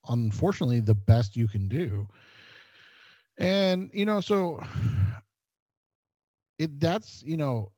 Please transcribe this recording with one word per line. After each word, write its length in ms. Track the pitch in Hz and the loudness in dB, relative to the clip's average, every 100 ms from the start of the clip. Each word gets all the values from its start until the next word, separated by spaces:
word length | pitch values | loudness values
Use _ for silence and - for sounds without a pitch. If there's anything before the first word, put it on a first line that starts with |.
| - | -2
unfortunately 720 | 120 113 107 170 - 123 120 | -2 0 0 -2 0 0 0
the 140 | 107 | 4
best 420 | 107 - 113 104 117 | 2 6 4 4 -2
you 120 | 110 | -2
can 200 | 101 95 | -2 -4
do. 400 | 135 160 101 101 - - - - - - - - - - _ _ - | -2 -4 -4 -8 -14 -20 -20 -20 -20 -20 -20 -20 -20 -20 _ _ -2
And, 520 | 185 196 190 185 185 | 0 2 2 0 -2
you 140 | 202 208 | -4 0
know, 140 | 208 | 0
so 420 | 185 202 175 143 - - - - 95 - _ _ _ _ _ _ _ _ _ _ _ _ _ - | 2 0 0 -4 -8 -4 -2 2 0 -2 _ _ _ _ _ _ _ _ _ _ _ _ _ -6
it, 200 | 160 143 | -6 0
that's, 420 | 165 196 - - | 0 0 -6 -16
you 120 | 127 165 | -6 -4
know 360 | 143 120 98 | -2 -2 -6